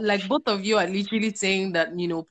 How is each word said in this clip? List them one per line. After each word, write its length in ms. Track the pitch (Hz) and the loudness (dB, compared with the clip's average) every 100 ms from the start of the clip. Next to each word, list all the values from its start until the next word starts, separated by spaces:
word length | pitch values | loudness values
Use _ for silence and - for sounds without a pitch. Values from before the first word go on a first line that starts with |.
like, 280 | 214 202 190 | 0 0 0
both 200 | 285 277 | -2 0
of 160 | 202 196 | 0 2
you 120 | 214 | 2
are 100 | 214 | 2
literally 460 | 190 202 226 214 | 0 -2 0 0
saying 400 | 208 190 190 190 | 0 0 0 0
that, 240 | 170 165 175 | 0 0 -2
you 80 | 175 | -2
know, 180 | 165 165 | -2 0